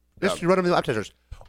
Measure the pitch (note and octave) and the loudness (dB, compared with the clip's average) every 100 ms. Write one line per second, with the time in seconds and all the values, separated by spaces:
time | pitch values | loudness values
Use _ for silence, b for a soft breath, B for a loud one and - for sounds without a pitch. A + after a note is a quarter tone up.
0 | _ - F#3 E3+ F3 F#3 F3 E3 D#3 A2 | _ -4 -4 0 2 2 2 0 0 -4
1 | F#2+ b b b | -6 b b b